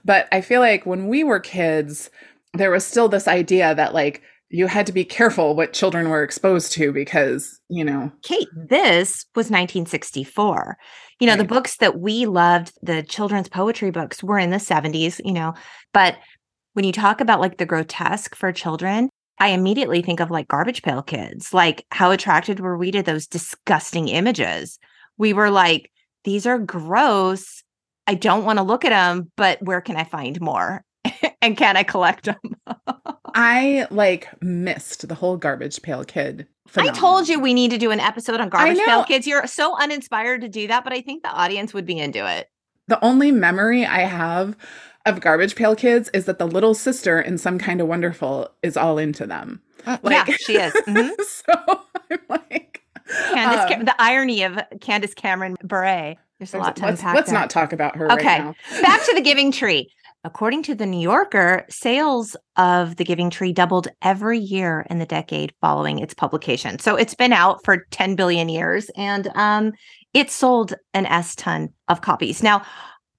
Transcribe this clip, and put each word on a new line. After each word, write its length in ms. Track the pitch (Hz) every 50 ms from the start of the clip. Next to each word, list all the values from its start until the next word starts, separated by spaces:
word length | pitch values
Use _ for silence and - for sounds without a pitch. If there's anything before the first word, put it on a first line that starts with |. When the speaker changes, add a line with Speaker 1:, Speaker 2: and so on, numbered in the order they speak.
Speaker 1:
But 260 | - 190 196 190 - -
I 80 | - 190
feel 220 | 190 - 247 247
like 240 | 247 233 208 190 -
when 220 | 180 180 185 190 202
we 160 | 240 294 311
were 140 | 285 220 190
kids, 720 | - - - 180 170 165 156 156 151 143 147 - - - _ - - - _ _ _ _ -
there 160 | 175 196 190
was 160 | 180 190 190
still 240 | - - 233 233 214
this 180 | 202 190 - 180
idea 460 | 175 180 170 - 185 185 170 156 156
that, 180 | 151 151 -
like, 300 | - 160 143 147 143 - _ - _ _ _ _
you 180 | - 170 185
had 200 | 180 190 208 208
to 60 | 202 180
be 100 | 185 175
careful 500 | - - - 233 220 - 185 165 147 151
what 200 | 156 160 160 -
children 340 | - 190 190 170 170 165 160
were 140 | 156 151
exposed 500 | 147 143 - - - 190 190 175 156 -
to 200 | - 160 156 143
because, 680 | 139 139 143 - - 156 139 135 123 143 - - - _ _ -
you 160 | 175 170 156
know. 260 | 147 139 139 127 147 - _
Speaker 2:
Kate, 260 | - - 349 415 - - -
this 680 | 160 165 151 254 - 262 240 175 175 190 - - - - _ -
was 160 | 226 226 220
nineteen 340 | 214 180 180 175 - 185 165
sixty-four. 920 | 165 - - - - - 139 135 - - - 208 208 156 - - - - - _ - - - - - _ -
You 60 | 247
know, 80 | 233 214
the 40 | 196
Speaker 1:
Right. 60 | 208 190
Speaker 2:
books 260 | 226 262 254 - -
that 240 | - 226 185 - 170
we 240 | 175 214 214 233 247
loved, 480 | 214 185 180 175 175 175 175 170 - - _
the 200 | - 175 165 160
children's 480 | 151 - - - 208 196 208 196 180 -
poetry 400 | - 185 190 220 226 - 208 190
books, 320 | 170 170 151 - - -
were 160 | - 185 185 180
in 100 | 180 175
the 100 | 185 208
seventies, 640 | 208 - 175 151 147 156 151 156 160 170 170 -
you 100 | - 196 185
know. 180 | 170 160 160 165 - - - - - - _
But 240 | - 202 190 175 170 - - _ _ _ _ _ _ _ _ _ -
when 100 | 202 196
you 80 | 190
talk 300 | 175 214 208 202 214 214
about, 180 | - 226 214 156
like, 160 | 180 185 180
the 80 | - 180
grotesque 720 | 160 175 160 160 - - - 170 - - 208 - - -
for 160 | - - 185
children, 560 | 175 - - 180 - 151 170 190 202 220 247 269 - _ _ _ _ -
I 80 | 190 202
immediately 540 | 185 180 185 190 208 - - 120 156 170
think 180 | 175 180 170 165
of, 100 | 170 165
like, 160 | 170 156 135
Garbage 360 | - - 143 175 240 247 -
Pail 180 | - 170 131 127
Kids. 540 | 139 - 151 120 82 - - - - - -
Like, 320 | 185 170 165 147 - - -
how 200 | - - 190 180
attracted 500 | 190 185 - 202 - - 185 - 196 196
were 160 | 185 185 180
we 140 | 170 180 185
to 120 | 190 202
those 240 | 180 170 156 156 151
disgusting 800 | - - 165 - - - - - - 170 156 - - - 170 160 117
images? 720 | 123 165 190 247 220 170 117 90 80 80 71 - - - _ _ _ _ _ _ _
We 160 | - 214 214
were 160 | 202 202 214 208
like, 420 | 202 196 180 170 165 - - _ _ _ _ _ _ _ -
"These 220 | 202 196 208 196
are 120 | 240 254 240
gross. 1040 | 208 - - 175 156 160 190 233 294 269 214 196 190 185 190 190 - - - - - _ _ _ _ _ _ _ _
I 60 | -
don't 320 | 196 175 - 208 180 214 202
wanna 180 | 220 214 208
look 220 | 190 190 226 247 339
at 80 | 277
'em, 400 | 220 196 180 175 175 180 170 - _ -
but 240 | 208 185 156 -
where 180 | 196 180 185 180
can 160 | - - 185
I 80 | 156 160
find 340 | 160 - 156 135 123 151 175
more? 460 | 170 156 - 92 90 - 190 185 - _ _ _ -
<laughs> 340 | - - - - - - _
And 160 | - 226 208
can 220 | - 269 208 196 190
I 40 |
collect 460 | 196 - - 190 180 170 - - - 208
'em?" 80 | 202 - - - - - _
<laughs> 100 | - 240 - _ - 254 - - - 294 - - - -
Speaker 1:
I, 520 | 226 233 233 240 254 269 277 277 269 254 -
like, 380 | - 208 208 190 185 175 - - - -
missed 640 | 175 180 175 175 180 180 - - - - - - - -
the 60 | 165
whole 220 | - 175 180 185
Garbage 460 | 175 - 147 139 - 127 143 - -
Pail 220 | - 170 139 - -
Kid 420 | - - 165 - - - - 160 - _ _ _ _ -
Speaker 2:
I 100 | 214 - 285
told 80 | -
Speaker 1:
phenomenon. 300 | - 370 359 370 381 339
Speaker 2:
you 140 | 302 330 294
we 140 | 262 262 247
need 160 | 247 247 240
to 80 | 240 220
do 120 | 240 226
an 100 | 214 208
episode 400 | - 208 214 233 226 - 226 226
on 80 | 220 185
Speaker 1:
I 20 |
Speaker 2:
Garbage 280 | 190 - 311 330 349 370 427
Pail 140 | 453 - -
Speaker 1:
know. 60 | -
Speaker 2:
Kids. 220 | - 285 262 226
You're 200 | 294 285 285 -
so 300 | - - - 294 330 349 -
uninspired 640 | 285 294 294 285 - - 240 214 226 240 254 240
to 60 | 247 220
do 180 | 190 220 208 208
that, 160 | 226 247 247
but 80 | 254
I 80 | 262 247
think 220 | 240 269 269 330
the 80 | - -
audience 420 | - - 175 180 196 202 202 220
would 140 | - 196 180
be 120 | 165 175 160
into 280 | 147 143 - 104 101 92
it. 180 | 85 - - - _ _ _ _ _ _ _ -
Speaker 1:
The 140 | 220 - -
only 260 | 240 254 262 285 294
memory 540 | 277 226 180 170 180 190 208 226 240 247 -
I 140 | - - 185
have 560 | 180 190 180 170 165 165 170 180 190 202 208 - - - - - - - _ _ -
of 140 | 214 196 180
Garbage 340 | - 165 156 160 190 196 -
Pail 180 | - 226 214 220
Kids 340 | 220 - 247 233 240 220 -
is 140 | - 190 185
that 120 | 190 185 -
the 80 | 175
little 280 | 170 165 190 214 220 220
sister 460 | 214 - 262 254 254 - 185 165 165
in 180 | - - 180 170
Some 200 | - 185 180 180
Kind 220 | - - 175 180
of 60 | 170 160
Wonderful 640 | 170 175 170 175 170 - 156 131 139 131 - - _ _
is 140 | - 175 -
all 220 | - - 165 156 151
into 280 | 156 151 147 - -
them. 360 | - 85 78 - - - - _ _ _ - -
Speaker 2:
Uh, 100 | 233 254 -
Speaker 1:
Like, 260 | - 202 294 302 - -
Speaker 2:
yeah, 80 | 277 -
she 180 | - - 214
is. 160 | 214 185 156
Mm-hmm. 500 | 139 214 - 208 202 214 240 285 415 392
Speaker 1:
<laughs> 0 |
so 580 | 403 - - - - - 339 - - - 381 381 - _ - 370 - -
I'm 80 | 330 359 _ -
like, 540 | 269 320 - - - 320 - _ - - _ _ - - - - - - - -
Speaker 2:
Candace 280 | - 262 220 240 233 220
Speaker 1:
um, 60 | 190 180
Speaker 2:
Cam-, 160 | - 226 233
the 100 | 254 - -
irony 420 | 233 233 254 269 269 254 233 202
of 160 | 190 185 180 208 - - - 202
Candace 340 | - - 180 208 196 202 -
Cameron 420 | - - 196 185 185 190 185 185 - -
Bure. 520 | 180 208 185 185 190 185 175 156 147 165 - _ _ _ -
There's 120 | 190 185
a 20 |
Speaker 1:
There's 20 | -
Speaker 2:
lot 220 | 190 180 175 -
to 60 | 180
Speaker 1:
let's, 180 | 190 202 175 175
Speaker 2:
unpack 140 | 190 175 175
Speaker 1:
let's 160 | 196 - -
Speaker 2:
there. 100 | 226 208
Speaker 1:
not 100 | - -
talk 220 | - 175 156 147
about 240 | 170 151 147 147 -
her 100 | 156 160 151
right 100 | 240 151
Speaker 2:
Okay. 200 | - - - 151
Speaker 1:
now. 160 | 147 151 - - - -
<laughs> 140 | - -
Speaker 2:
Back 220 | 381 359 403 440 -
to 80 | 494 403
The 60 | 370
Giving 300 | 269 294 285 285 277 277
Tree. 380 | 269 - 262 202 165 139 - - _ _ - - _ _ -
According 400 | 165 - - 214 226 262 311 302
to 100 | - 269
The 120 | 208 214
New 120 | 190 185 175
Yorker, 640 | 165 170 226 320 392 - - 202 180 175 185 - - -
sales 640 | - - - 240 247 277 311 302 269 240 226 214 - - _ _ -
of 400 | - 185 180 175 180 175 165 170
The 80 | - 175
Giving 260 | 175 175 165 175 175
Tree 220 | - - 190 185
doubled 340 | 170 185 180 170 185 180 175 - - -
every 380 | - 185 196 190 208 220 233 233
year 440 | 202 190 190 190 185 170 160 156 - -
in 80 | 170 170
the 80 | 165
decade 480 | - 165 156 156 - 156 147 151 151 - _
following 400 | - 151 147 147 - - 73 -
its 140 | - - -
publication. 640 | - - 143 - 147 - - 120 - - 113 95 147
So 160 | - 220 208
it's 180 | - 226 - -
been 180 | - 247 247
out 320 | 240 180 175 190 185 - -
for 220 | - 190 180 - _
ten 240 | - - 190 190 196
billion 320 | 175 185 175 170 170 165 165
years, 420 | 160 160 170 165 175 202 214 - -
and, 320 | - 202 202 202 202 190 196 -
um, 360 | - 208 208 208 214 214 220 208 - _ - - - _ _ -
it 160 | 269 277 -
sold 420 | - - 262 254 254 233 220 180 196 - _ _ -
an 120 | 196 196
S 300 | - 165 175 170 - -
ton 320 | - - 175 160 160 156 156 - _ _
of 140 | - 170 -
copies. 420 | - - 160 - - 104 - -
Now, 200 | 226 214 208 196 - - - - - - - _ _ _ _